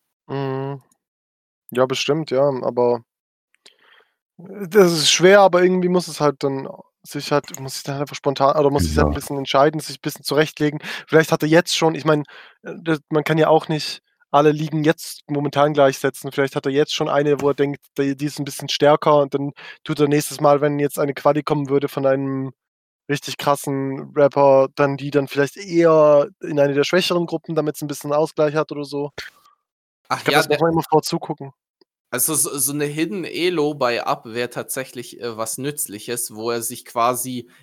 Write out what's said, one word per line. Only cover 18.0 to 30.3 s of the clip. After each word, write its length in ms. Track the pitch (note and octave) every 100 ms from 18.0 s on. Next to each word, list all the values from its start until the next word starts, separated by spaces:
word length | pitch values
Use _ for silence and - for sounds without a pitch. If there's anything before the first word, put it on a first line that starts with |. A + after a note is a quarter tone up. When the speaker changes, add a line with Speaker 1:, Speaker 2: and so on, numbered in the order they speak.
| C#3 C#3
Speaker 1:
die 80 |
ist 160 | D3 D3
ein 40 |
bisschen 240 | C#3+ - C#3
stärker 520 | - D3 D3+ D#3 D3
und 120 | C#3
dann 200 | C#3+ C#3+ - - -
tut 160 | - D3
er 80 | D3
nächstes 320 | D3 - -
Mal, 200 | D3+ C#3+
wenn 200 | D3 C#3+
jetzt 180 | C#3+ -
eine 160 | C#3+
Quali 300 | C3+ D3 C#3+
kommen 240 | - D3 C#3
würde 180 | C#3+ C#3
von 180 | C#3+
einem 480 | C3+ C3+ C3+ C3+ C3+ - _ _ _ _ -
richtig 280 | C#3+ - -
krassen 720 | D3 C#3+ D3 C3+ C3+ C#3 C#3 C#3
Rapper, 540 | C#3 C#3 C#3 C3+ C3+
dann 220 | - C#3+ C3+
die 160 | C#3
dann 160 | C#3+ C3+
vielleicht 280 | C#3+ C#3 -
eher 720 | G3 E3+ E3 D#3+ D3+ D3 C#3+ -
in 180 | - D3
eine 160 | C#3+
der 80 | C#3
schwächeren 440 | C#3 F3+ - F3 E3
Gruppen, 280 | D#3+ -
damit's 260 | D#3 D3+ -
ein 60 | D3
bisschen 260 | C#3+ D3
Ausgleich 440 | D3 D#3+ - D3+ D#3
hat 160 | D3
oder 120 | D3
so. 280 | C#3+ C#3+ C#3+ - - - _ _ _ _ _ _ _
Speaker 3:
Ach 100 | B2+
Speaker 1:
Ich 60 |
glaub, 80 | -